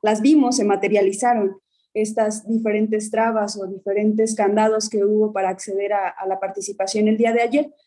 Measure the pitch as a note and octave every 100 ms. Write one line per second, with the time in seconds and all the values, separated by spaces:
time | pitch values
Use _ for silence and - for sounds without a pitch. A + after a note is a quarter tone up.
0 | G#3+ G#3+ C4 D4+ B3+ B3+ G#3 G3 G3 G3+
1 | F#3+ G3 B3 A#3 G3 G3 _ _ _ G#3+
2 | G#3+ A3 G#3+ G#3+ - A3+ A3 G#3 G#3+ G#3+
3 | G#3+ A3 A3+ A3+ G#3 G#3 F#3+ F#3+ - G3+
4 | G#3+ G#3+ A3 A3 G3+ G#3 A3 A3 A3 G#3+
5 | G3+ G#3+ G#3+ G#3 F#3+ F#3 - G3 G3+ G#3
6 | F#3 - F#3+ F#3+ F#3+ G3 G3 G3+ F#3+ G#3+
7 | G#3+ A3 A3+ A#3 A#3 C#4 D4 -